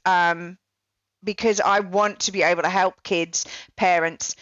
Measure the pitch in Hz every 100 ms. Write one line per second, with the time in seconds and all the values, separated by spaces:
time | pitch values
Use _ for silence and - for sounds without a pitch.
0 | 185 180 175 170 175 185 _ _ _ _
1 | _ _ 190 196 226 208 190 202 196 190
2 | 208 202 - 190 165 175 160 190 185 -
3 | - 175 165 - - - - - 185 175
4 | 165 165 - -